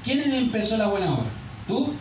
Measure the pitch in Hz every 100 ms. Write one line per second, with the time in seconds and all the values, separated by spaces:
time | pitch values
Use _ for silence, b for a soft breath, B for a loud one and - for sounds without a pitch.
0 | 233 277 285 262 240 214 208 220 202 202
1 | 175 127 110 - - - - 220 277 -